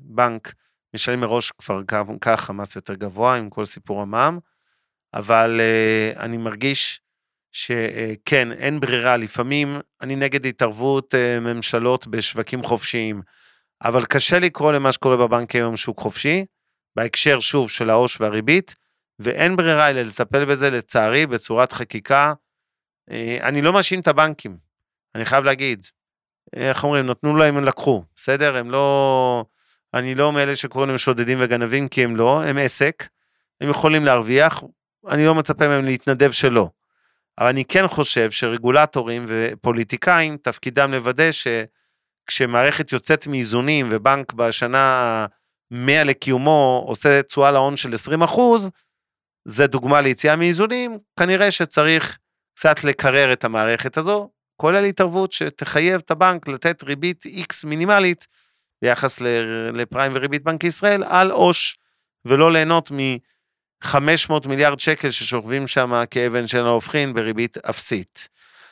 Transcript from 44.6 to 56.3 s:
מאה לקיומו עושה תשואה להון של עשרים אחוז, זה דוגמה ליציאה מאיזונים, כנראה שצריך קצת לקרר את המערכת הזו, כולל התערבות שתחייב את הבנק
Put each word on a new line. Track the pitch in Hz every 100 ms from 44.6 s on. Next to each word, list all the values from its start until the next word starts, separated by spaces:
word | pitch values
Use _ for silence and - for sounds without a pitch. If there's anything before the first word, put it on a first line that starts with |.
| 120 135 135 127 120 113 104 _ _ _ -
מאה | 120 127 151
לקיומו | 143 135 - 127 143 151 135 127 -
עושה | 113 147 139
תשואה | 135 - 139
להון | 139 139 139
של | 131
עשרים | 113 - 160
אחוז, | 165 - 247 233 196 - _ _ _ _ _ _
זה | - 110 143
דוגמה | 127 123 147
ליציאה | 139 123 151 156
מאיזונים, | 175 170 214 247 247 214 - -
כנראה | 180 185 202
שצריך | - 165 - 151 160 - - _ _ _
קצת | - 160 147
לקרר | 147 135 139 135 135
את | 127
המערכת | 117 110 110 117 131 156
הזו, | 160 208 208 _ _ -
כולל | 151 196
התערבות | 202 190 185 180 190
שתחייב | - 151 - 139 151 170 185
את | -
הבנק | 160 185